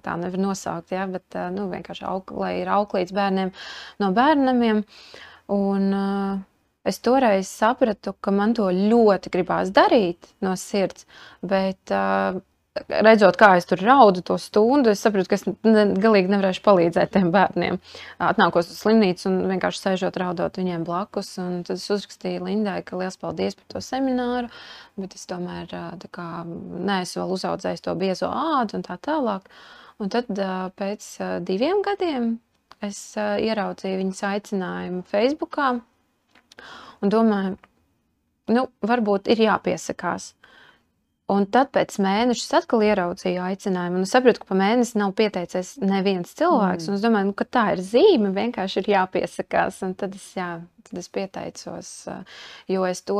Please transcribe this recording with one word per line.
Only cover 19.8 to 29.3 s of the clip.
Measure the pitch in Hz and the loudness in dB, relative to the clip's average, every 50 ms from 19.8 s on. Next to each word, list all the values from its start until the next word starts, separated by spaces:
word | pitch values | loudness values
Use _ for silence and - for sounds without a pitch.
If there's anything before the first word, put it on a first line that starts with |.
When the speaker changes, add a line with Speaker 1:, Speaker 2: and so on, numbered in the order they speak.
| - | -2
Speaker 1:
sēžot | 196 190 185 190 175 - | -2 -2 -2 -2 -4 -4
raudot | 190 185 180 175 175 170 165 - | -4 -4 -4 -2 -2 -4 -4 -4
viņiem | 185 185 185 175 165 165 | -4 -4 -4 -4 -4 -6
blakus, | 175 170 180 208 - - 208 190 - - | -6 -6 -6 -6 -6 -8 -10 -10 -8 -10
un | 185 180 180 180 175 | -10 -8 -6 -6 -8
tad | 175 - 185 | -6 -8 -8
es | 180 - | -8 -6
uzrakstīju | - 208 202 - - - - - 185 180 180 180 | -4 -4 -4 -6 -8 -14 -10 -8 -8 -8 -6 -6
Lindai, | 185 196 220 214 196 180 170 | -4 -4 -2 -2 -2 -4 -6
ka | 170 - 185 | -8 -8 -8
liels | 180 185 185 - - | -6 -6 -8 -8 -10
paldies | - 165 160 180 190 202 - | -10 -8 -6 -4 -4 -4 -6
par | - _ - - | -8 _ -14 -12
to | 185 - | -12 -10
semināru, | - 262 269 269 262 254 247 247 240 247 247 240 233 - - - - - - - - _ | -8 -4 -4 -2 -2 -2 -2 -2 -4 -4 -4 -6 -8 -12 -18 -20 -20 -20 -20 -20 -16 _
bet | 196 190 190 - | -12 -12 -12 -14
es | - - - | -16 -14 -12
tomēr, | 185 175 180 175 175 175 170 - | -10 -10 -8 -8 -10 -10 -12 -12
ā, | 180 175 170 170 175 180 | -12 -12 -12 -12 -14 -16
tā | - - | -16 -16
kā | - 185 170 165 170 170 170 | -14 -14 -12 -10 -10 -10 -10
neesmu | 170 170 - 185 180 180 180 185 202 202 185 180 - - 180 | -12 -12 -12 -12 -12 -10 -6 -4 -2 -2 -2 -4 -6 -6 -6
vēl | 175 175 185 | -4 -4 -4
uzaudzējis | 185 - 175 170 175 - 180 175 - - | -4 -4 -4 -4 -4 -4 -6 -6 -6 -6
to | 180 170 | -6 -4
biezo | 165 190 190 180 - 185 180 185 | -2 -2 -2 -2 -2 -4 -4 -2
ādu | 233 294 330 302 262 233 196 - 185 | -2 -2 0 0 0 0 -2 -4 -8
un | 180 - | -8 -10
tā | 180 | -12
tālāk. | - - 285 311 311 254 220 | -10 -6 -4 -2 -2 -2 -2